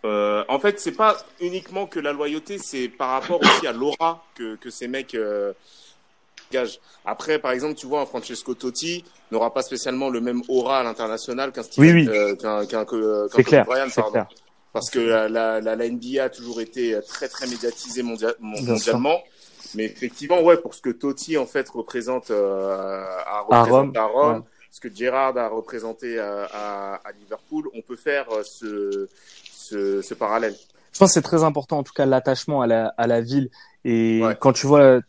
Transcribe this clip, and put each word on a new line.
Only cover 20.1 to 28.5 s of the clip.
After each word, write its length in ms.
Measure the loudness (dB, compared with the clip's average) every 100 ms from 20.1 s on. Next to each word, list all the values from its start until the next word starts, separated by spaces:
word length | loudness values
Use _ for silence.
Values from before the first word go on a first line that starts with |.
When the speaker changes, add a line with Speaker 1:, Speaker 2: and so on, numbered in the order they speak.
| -10 0 4
Speaker 1:
ouais, 160 | 6 6
pour 160 | 4
ce 80 | -8
que 80 | -6
Totti, 480 | -4 -4 -6 -4 -2
en 80 | -2
fait, 240 | -4 -6
représente, 640 | -8 -8 -8 -4 -6 -2
euh, 720 | 0 0 -2 -4 -4 -6 -8
a 420 | -8 -8 -6 -6 4
Speaker 2:
À 100 | 6
Rome, 260 | 8 6 4
Speaker 1:
représenté 100 | 0
à 60 | 0
Rome, 320 | 4 2 2
Speaker 2:
ouais. 60 | -8 _ _
Speaker 1:
ce 80 | -16
que 100 | -16
Gerrard 460 | -4 -2 0 0 0
a 100 | -2
représenté 680 | -4 -8 -10 -10 -10 -8 -6
à, 280 | -6 -6 -8
à, 500 | -8 -8 -8 -8 -10
à 160 | -14
Liverpool, 580 | -20 -14 -14 _ -8 -8 -12
on 60 |
peut 120 | -14 -8
faire, 300 | -4 -2 -2
euh, 100 | -4
ce, 640 | -6